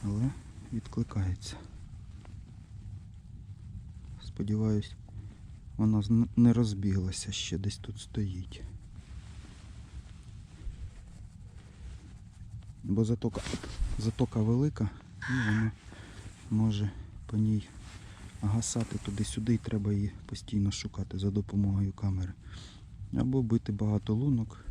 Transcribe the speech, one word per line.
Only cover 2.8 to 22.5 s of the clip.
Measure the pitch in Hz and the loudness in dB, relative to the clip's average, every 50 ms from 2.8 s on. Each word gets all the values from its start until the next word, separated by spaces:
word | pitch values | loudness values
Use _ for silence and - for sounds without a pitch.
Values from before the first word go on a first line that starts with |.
| - - - - - - - - - - - - - - - - - - - - - - - - - - - - - | -10 -10 -10 -10 -12 -14 -16 -16 -16 -14 -14 -14 -12 -12 -14 -12 -12 -12 -10 -10 -10 -10 -12 -12 -12 -12 -12 -10 -10
Сподіваюсь, | - - - 104 101 104 107 110 110 107 104 101 - - - - - - - - - - - - - - - - - - - | -10 -4 -4 0 2 4 4 6 6 4 4 2 0 -8 -14 -14 -12 -12 -10 -10 -12 -12 -14 -14 -14 -14 -14 -14 -12 0 4
вона | 107 110 110 107 | 6 6 8 6
з-, | 101 104 117 113 117 - - | 6 6 8 8 6 6 8
не | - 120 120 113 | 8 10 10 10
розбіглася, | 117 120 107 104 98 98 101 95 95 92 92 90 - - - | 8 6 4 2 2 2 4 4 4 2 2 -2 -2 -4 -4
ще | 98 - - - - 82 | -4 -4 -2 -2 -2 0
десь | 98 101 - - | 0 -2 -2 -4
тут | - - 101 - | -8 -10 -10 -10
стоїть. | - - - - 107 98 92 90 92 - - - - - - - - - - - - - - - - - - - - - - - - - - - - - - - - - - - - - - - - - - - - - - - - - - - - - - - - - - - - - - - - - - - - - - - - - - - - - - - - - - - - - - - - | -10 -6 -2 -2 0 0 -2 -4 -6 -8 -10 -10 -10 -10 -10 -10 -12 -12 -14 -14 -14 -12 -12 -14 -12 -12 -14 -14 -14 -14 -14 -16 -14 -14 -14 -14 -14 -12 -12 -12 -12 -12 -14 -14 -14 -14 -14 -14 -14 -16 -16 -6 -6 -6 -6 -4 -8 -10 -10 -12 -14 -14 -14 -14 -14 -14 -14 -14 -16 -14 -16 -16 -16 -16 -16 -12 -12 -10 -10 -10 -12 -14 -14 -14 -16 -16 -14 -14 -14 -12 -10 -12 -10 -10 -14 -10 -2
Бо | - 98 101 113 | 0 4 4 4
затока, | 107 117 110 - 120 - - - - - - - - - - - - - - | 4 4 2 2 -2 -2 -2 -4 -2 -4 -4 -4 -6 -2 0 0 0 2 2
затока | 104 113 113 - 131 - - 117 | 2 0 4 4 2 2 4 4
велика, | 107 107 117 123 139 151 151 - 113 101 - - - - - - | 4 6 6 6 4 4 4 2 0 0 0 -4 -16 -16 -14 -10
і | - - 127 131 120 | -4 0 2 2 4
вона | 107 107 110 110 110 - - - - - - - - - - - - - - - - | 4 4 4 4 2 0 -2 -14 -16 -16 -16 -16 -16 -14 -14 -14 -14 -14 -14 -6 0
може | - 107 110 110 104 101 107 101 - - - - - - - | 4 4 6 6 4 4 0 0 -2 -4 -12 -12 -12 -14 -10
по | - - 107 | -2 0 2
ній | 107 107 107 107 - - - - - - - - - - - - - - - - | 4 4 4 2 2 -2 -12 -14 -14 -14 -14 -14 -14 -14 -16 -14 -14 -14 -10 -2
гасати | - 104 101 117 113 - - 120 113 - - 110 | 0 2 4 4 2 2 2 0 0 0 -2 -4
туди-сюди, | - - 101 101 110 - - - 110 117 120 | -2 -2 0 0 0 0 0 -2 4 4 4
і | 110 | 4
треба | - - 110 107 101 104 104 | 4 0 0 2 2 4 4
її | 101 101 101 - - - | 4 2 2 -2 -4 -10
постійно | - - - - - - 104 101 101 | -8 -8 -8 -8 0 2 4 4 4
шукати | 98 - - 107 - - 98 - - 95 | 2 0 -4 -6 -4 -4 -6 -4 -2 0
за | 95 101 | 0 2
допомогою | 95 104 101 - - 101 101 101 98 98 101 98 92 | 2 2 0 2 2 4 4 4 4 4 2 2 0
камери. | - - 101 95 92 92 92 92 - - - | 0 0 0 2 2 0 -2 -4 -8 -12 -14